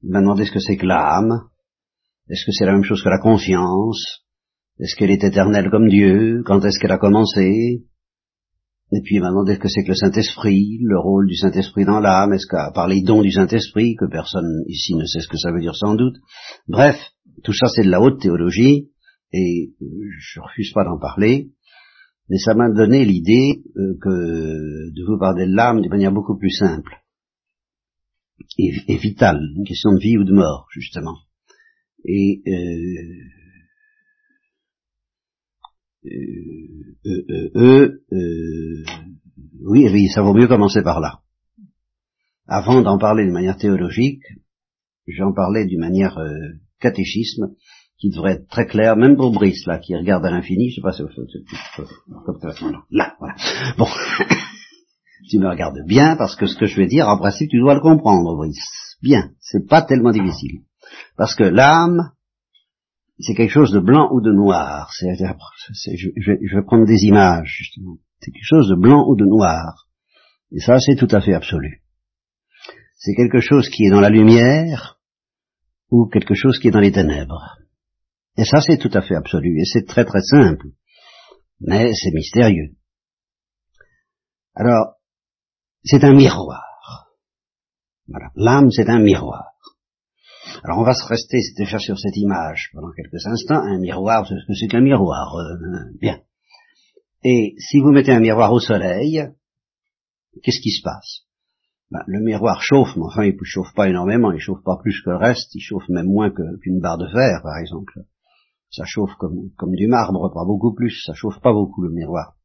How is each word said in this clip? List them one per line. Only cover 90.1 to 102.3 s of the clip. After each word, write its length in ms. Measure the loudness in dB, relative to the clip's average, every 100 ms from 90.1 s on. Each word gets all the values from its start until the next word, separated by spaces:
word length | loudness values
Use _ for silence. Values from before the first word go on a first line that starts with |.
| _ _ -20 -20 -16
Alors, 160 | -6 0
on 40 |
va 120 | 2
se 120 | 2 -2
rester 340 | -6 -2 -4 -4 -8
déjà 200 | -6 -6
sur 200 | -8 -8
cette 180 | -6 -4
image 540 | -2 -2 -6 -10 -14
pendant 180 | -16 -16
quelques 340 | -16 -16 -12 -8
instants. 340 | -8 -2 -2
Un 180 | -2 -6
miroir, 460 | -6 -6 -2 -2 -2
c'est 80 |
ce 120 | -12 -10
que 80 |
c'est 120 | -8 -2
qu'un 140 | 2
miroir. 560 | 2 2 0 -4 -8 -10
Euh, 540 | -12 -12 -12 -12 -14 -6
bien. 220 | -6 -6 _ _ _ _ _ _ _ _ _ _
Et 320 | 0 0 0 -8
si 220 | -2 2
vous 100 | 4
mettez 220 | 4 4
un 80 | 4
miroir 300 | 4 2 2
au 60 | 2
soleil, 680 | 0 -2 -2 -4 -4 -4 -8 _ _ _ _ _ _ _ _ _ _ -8
qu'est-ce 180 | -6 -4
qui 80 | -6
se 120 | -6
passe ? 440 | -10 -12 -18 -20 _ _ _ _ _ _ _
Ben, 100 | -16 -10
le 140 | -6
miroir 420 | -4